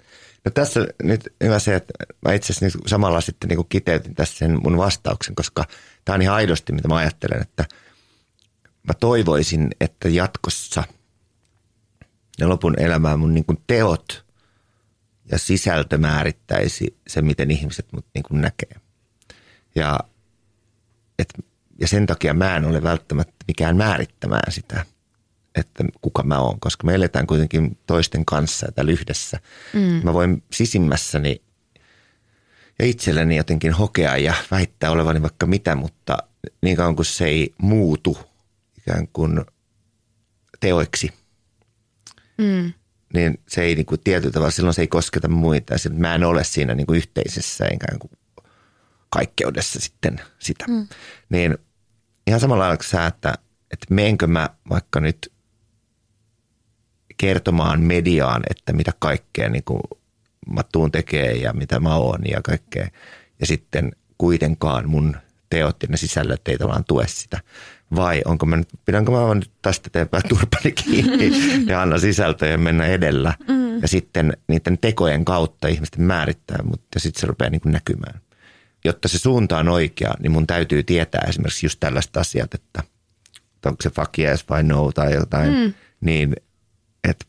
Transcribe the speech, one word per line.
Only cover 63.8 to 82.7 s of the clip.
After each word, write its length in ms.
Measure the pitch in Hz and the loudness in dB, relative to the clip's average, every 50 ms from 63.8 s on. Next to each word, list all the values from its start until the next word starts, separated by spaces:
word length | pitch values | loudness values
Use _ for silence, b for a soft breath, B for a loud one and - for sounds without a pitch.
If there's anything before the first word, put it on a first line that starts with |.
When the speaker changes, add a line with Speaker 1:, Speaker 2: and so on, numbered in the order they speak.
| 69 - - - _ _ _ - | -2 -4 -6 -10 _ _ _ 0
Speaker 1:
kuitenkaan 720 | 87 87 85 82 76 76 80 - 85 78 67 60 57 76 | 2 2 2 2 2 0 0 0 0 0 0 0 -2 0
mun 260 | 78 73 76 78 69 69 - _ _ _ _ - | 0 2 2 2 0 -4 -8 _ _ _ _ -4
teot 260 | 82 82 78 76 - - - | -2 0 0 0 -2 -4 -4
ja 40 | - | -4
ne 60 | 76 78 | -4 -4
sisällöt 500 | - 80 - 78 - - - - - - | -4 -2 -2 -2 -2 -2 -2 -4 -4 -4
ei 100 | 65 - | -2 -2
tavallaan 260 | - - - - - - | -2 -2 -2 -2 0 0
tue 200 | 78 64 57 - | 0 0 0 -2
sitä. 320 | - - - - - - - B B B B B B B B B 80 | -4 -8 -12 -10 -10 -12 -12 B B B B B B B B B -2
Vai 260 | 90 90 87 82 71 - | 0 0 0 0 0 0
onko 200 | - 82 80 78 | 0 0 0 2
mä 100 | 78 82 80 | 2 2 0
nyt, 100 | 87 - - - _ | 0 -2 -8 -8 _
pidänkö 260 | - 92 107 107 123 | 0 0 2 2 2
mä 60 | 127 120 | 2 2
vaan 160 | 120 113 107 101 | 2 2 2 0
nyt 120 | 90 - _ _ | -2 -4 _ _
tästä 260 | - 98 92 - - - | -2 -2 -2 -2 -4 -4
eteenpäin 360 | - 85 82 - - 92 - - | -2 -2 0 0 0 -2 0 2
turpani 420 | 120 - - - - - - 151 | 2 2 2 0 0 0 -2 -2
kiinni 600 | - - - - - - - 262 262 - - - - 277 277 285 | -2 -2 -2 0 2 2 2 2 2 2 2 2 2 2 2 2
Speaker 3:
<laughs> 240 | 262 277 240 214 | 2 2 2 2
Speaker 1:
ja 100 | 92 90 | 2 2
anna 160 | 92 87 78 85 | 2 2 2 2
sisältöjä 600 | 92 104 95 104 98 82 78 - 78 78 80 82 | 2 2 2 2 2 0 0 0 0 0 2 2
mennä 280 | 85 82 82 82 80 | 2 2 2 2 2
edellä. 480 | 85 92 90 82 73 76 65 69 85 82 - - - | 2 2 2 2 2 2 2 2 0 -2 -2 -2 -2
Speaker 3:
Mm. 340 | 269 262 254 233 226 233 | 0 0 0 -2 -2 -2
Speaker 1:
Ja 60 | 202 80 | -2 0
sitten 500 | 92 92 - - - 85 80 76 - - _ - | 0 0 -2 -2 -2 0 0 0 0 -2 _ 0
niiden 300 | 78 82 - 82 90 - | 0 0 0 0 0 0
tekojen 480 | - 110 110 - 87 80 73 78 - | 0 0 0 2 2 2 2 0 0
kautta 420 | - 90 87 80 80 - _ - 76 | 0 0 0 0 -2 -2 _ -2 -2
ihmisten 340 | 80 78 78 - - 82 | -2 -2 -4 -6 -2 0
määrittää 600 | 85 92 92 82 76 80 80 - _ - - - - | 0 2 2 0 0 -2 -4 -6 _ -8 -6 -6 -4
mut 180 | - - - - _ - | -4 -6 -6 -8 _ -6
ja 40 | - | -4
sit 160 | - 82 - | -4 -4 -4
se 120 | - - - | -4 -4 -4
rupeaa 220 | - - 60 60 | -2 -2 -2 -2
niinku 200 | 78 80 - 78 | -2 0 0 0
näkymään. 520 | 76 - - - - - - - - - - _ b b b b b b b b b b b | 0 0 0 -2 -6 -6 -6 -10 -14 -16 -20 _ b b b b b b b b b b b
Jotta 220 | 82 - - - - | -4 -2 -2 -2 -2
se 100 | - 87 | 0 0
suunta 380 | - 131 127 120 104 - 85 80 | 2 2 4 4 2 2 2 2
on 120 | 80 85 | 2 2
oikea, 440 | 87 87 80 - - - - 52 - - | 2 2 2 0 -2 -2 -2 -2 -2 -2
niin 120 | - 78 | 0 2
mun 160 | 80 78 80 - | 2 2 2 2
täytyy 360 | 87 85 82 - 73 73 - | 0 0 0 0 0 0 2
tietää 380 | - 90 85 82 - - - - 87 | 2 2 0 0 0 -2 -2 -2 -2
esimerkiksi 360 | 85 80 73 78 - - 85 | -2 -2 -2 -4 -4 -2 -4
just 140 | 76 - - | -4 -4 -2
tällaiset 380 | - 76 65 67 80 - - - | -4 -2 -2 -2 -4 -4 -4 -4
asiat, 360 | 85 - - 60 58 - - | -4 -2 -2 -4 -4 -4 -6
että 300 | - - _ | -10 -12 _